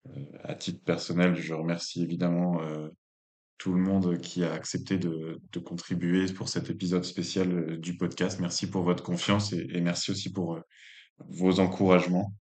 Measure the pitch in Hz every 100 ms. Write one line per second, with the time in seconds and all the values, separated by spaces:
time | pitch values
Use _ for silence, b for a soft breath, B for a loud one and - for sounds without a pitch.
0 | 67 69 69 - - - - - - -
1 | - 85 90 85 78 80 82 85 - 87
2 | 85 85 87 87 90 85 80 78 78 -
3 | _ _ _ _ _ _ 95 92 95 98
4 | 92 87 - 90 82 80 - 90 - 95
5 | 87 80 80 80 92 87 85 87 - 90
6 | 87 90 95 95 - 90 - - 90 90
7 | 87 - 85 98 92 87 80 80 82 87
8 | 87 - 92 98 87 - 92 95 87 87
9 | - 87 - 101 101 87 - 87 87 85
10 | - 98 92 92 85 82 - B B B
11 | B _ - 85 92 92 92 - 95 90
12 | 87 90 101 -